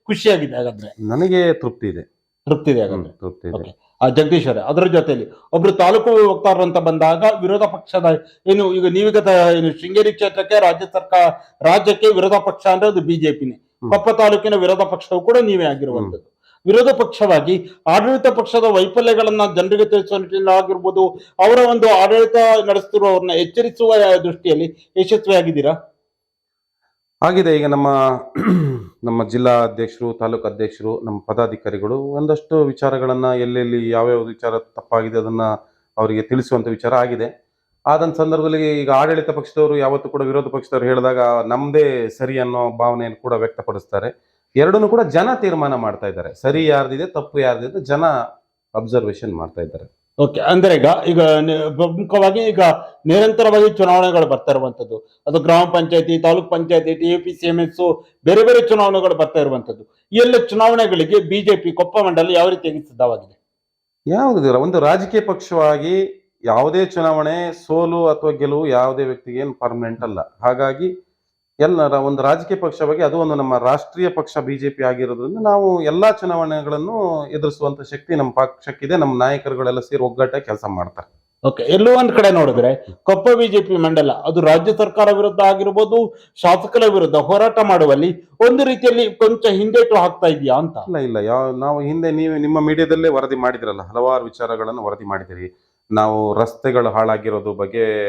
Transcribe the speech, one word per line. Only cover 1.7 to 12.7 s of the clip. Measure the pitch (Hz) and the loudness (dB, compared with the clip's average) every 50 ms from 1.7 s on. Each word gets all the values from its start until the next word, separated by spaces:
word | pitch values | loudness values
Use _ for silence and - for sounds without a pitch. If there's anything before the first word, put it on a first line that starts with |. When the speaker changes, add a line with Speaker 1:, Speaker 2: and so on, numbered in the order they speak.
| 117 - - 101 | -8 -8 -8 -8
Speaker 2:
ಇದೆ. | 85 - - - _ _ _ _ _ _ _ | -8 -10 -14 -18 _ _ _ _ _ _ _
Speaker 1:
ತೃಪ್ತಿ | 143 151 143 - 151 | -4 -4 -2 0 0
ಇದೆ | 135 117 | 0 0
ಹಾಗಾದ್ರೆ? | 107 95 95 95 82 | 0 -2 -6 -8 -10
Speaker 2:
ಹ್ಮ್, | 80 - _ | -12 -16 _
ತೃಪ್ತಿ | 92 90 90 - - 87 | -14 -14 -14 -14 -12 -12
ಇದೆ. | 90 | -10
Speaker 1:
ಓಕೆ. | 90 87 - - _ _ _ _ _ 127 | -10 -12 -14 -18 _ _ _ _ _ -2
ಆ, | 131 | 0
ಜಗದೀಶ್ | 127 151 156 151 175 165 127 | 2 2 2 2 2 0 0
ಅವರೇ, | 135 117 107 | -2 -4 -4
ಅದರ | 95 123 143 170 185 | -4 -4 0 0 0
ಜೊತೆಯಲ್ಲಿ | 180 170 165 - 156 135 120 107 - - - _ _ - | 2 2 2 0 0 -2 -6 -6 -10 -16 -20 _ _ -2
ಒಬ್ರು | 165 170 202 185 | 0 0 0 2
ತಾಲೂಕು | 190 180 180 208 220 220 240 226 220 208 202 190 | 2 2 2 2 2 2 4 4 4 4 4 2
ವಕ್ತಾರರು | - - 196 190 185 185 | 0 0 0 2 2 0
ಅಂತ | 175 160 | 0 0
ಬಂದಾಗ | 175 165 160 160 156 160 160 170 165 214 214 214 185 | 0 0 0 0 2 2 2 2 2 2 0 0 0
ವಿರೋಧ | 180 185 196 202 214 | -2 -2 0 0 0
ಪಕ್ಷದ | - 196 190 - - - 185 170 165 160 156 - - _ _ _ | -2 -4 -8 -10 -6 -4 0 2 2 0 0 -4 -10 _ _ _
ಏನು, | 190 196 202 202 185 185 | 0 2 2 2 0 0
ಈಗ | 185 180 | 0 0
ನೀವೀಗ | 180 175 190 208 214 208 214 | 0 0 0 0 2 2 2
ತ-, | - 196 | 2 4
ಏನು | 185 180 175 170 170 170 165 160 147 | 4 4 4 4 4 2 0 -2 -4
ಶೃಂಗೇರಿ | - 170 180 190 208 214 214 214 | -6 -8 -2 0 2 2 2 0
ಕ್ಷೇತ್ರಕ್ಕೆ | - 208 196 - 196 196 196 214 208 | -2 -4 -4 -2 -4 -2 2 2 4
ರಾಜ್ಯ | 196 175 170 165 185 175 - | 4 4 2 0 -6 -8 -6
ಸರ್ಕಾರ, | 185 185 - 185 180 175 165 165 - - _ _ _ 143 | -8 -2 2 2 4 4 4 2 -2 -10 _ _ _ 2
ರಾಜ್ಯಕ್ಕೆ | 160 180 196 170 208 202 208 220 214 208 | 2 2 4 4 2 0 4 4 4 4
ವಿರೋಧ | 185 185 190 202 | 4 2 2 2
ಪಕ್ಷ | 196 196 196 - - - | 0 0 -2 -6 -2 0
ಅಂದ್ರೆ | 196 | 0